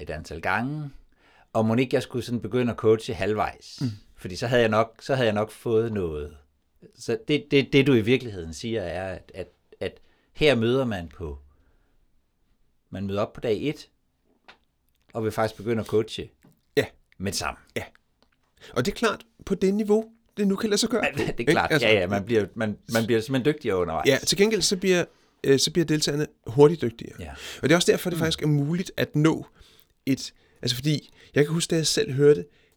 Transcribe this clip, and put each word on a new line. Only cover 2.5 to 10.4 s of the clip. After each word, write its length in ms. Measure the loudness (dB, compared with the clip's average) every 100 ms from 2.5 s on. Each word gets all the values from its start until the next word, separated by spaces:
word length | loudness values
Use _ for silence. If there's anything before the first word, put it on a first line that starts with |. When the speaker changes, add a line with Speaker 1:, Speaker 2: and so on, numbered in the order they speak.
| -2 -2
Speaker 1:
at 60 | 0
coache 360 | 2 2 0
halvvejs. 640 | -4 -2 -2 -4 -6 -16 -6
Mm. 60 | -6 -6 -16 -16
Fordi 200 | -14 -8
så 120 | 0
havde 140 | 2
jeg 80 | 4
nok, 260 | 2 0 -4
så 140 | -4 0
havde 100 | 0
jeg 80 | 0
nok 160 | -4
fået 420 | -6 0 0 0
noget. 440 | -2 -4 -6 -10 -14 _ _ _ _ -20 _
Så 180 | -6 -4 -2
det, 180 | -2 2
det, 220 | 2 4
det, 140 | 4 6
du 60 |
i 80 | 4
virkeligheden 520 | 4 0 -2 -10 -12
siger, 280 | -10 -6 -6
er, 320 | -6 -6 -8 -10
at, 160 | -14
at, 140 | -14 -16 _ _ -12
at 200 | -10 -10 _ _ _
her 220 | 0